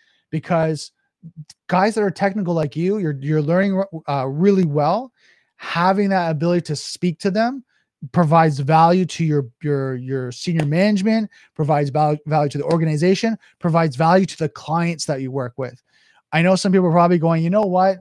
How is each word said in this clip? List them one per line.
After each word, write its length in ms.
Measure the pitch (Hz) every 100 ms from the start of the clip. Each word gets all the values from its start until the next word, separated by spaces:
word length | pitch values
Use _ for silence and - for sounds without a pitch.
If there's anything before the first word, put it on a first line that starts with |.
| _ _ _
because 640 | 160 - 170 160 156 - _ _ _ 165 - 151 _ -
guys 260 | 180 208
that 100 | 220
are 60 | 202
technical 420 | - 202 202 180
like 240 | 165 151 156
you, 220 | 180 214
you're, 180 | 165 139
you're 220 | 139 156
learning, 420 | 147 175 202 190 196 160 -
uh, 200 | 139 131
really 400 | 143 196 190 170
well. 440 | 147 147 208 262 _ _ _ _ _
Having 540 | - 165 180 196 196
that 200 | 190 170
ability 300 | 151 170 175
to 140 | 165 147
speak 420 | - - 180 156
to 100 | 202
them 340 | 202 233 269 - _ _ _ 139
provides 460 | - 156 165 160 139
value 480 | 139 160 165 185 175
to 180 | -
your, 220 | 160 147 120 -
your, 320 | 147 139 135
your 360 | 127 127 135 123
senior 360 | 120 - 165 147
management, 640 | 160 208 202 208 226 208 _ _
provides 340 | - 147 147 143
val-, 300 | 147 151 151 151
value 240 | 151 147
to 80 | 139
the 60 |
organization, 760 | - 165 160 151 180 190 226 226 _ _
provides 360 | 175 165 165 127
value 300 | 160 185 190
to 100 | -
the 120 | 156
clients 560 | - - 165 170 156 -
that 160 | 135
you 80 | 131
work 240 | 135 123 131
with. 260 | 123 123 _ _ _ _ _
I 100 | 156
know 120 | 175
some 180 | 185 202
people 160 | 190 180
are 40 |
probably 260 | 175 175 175
going, 240 | 165 165
"You 80 | 165
know 120 | 202
what? 380 | 208 180 190 185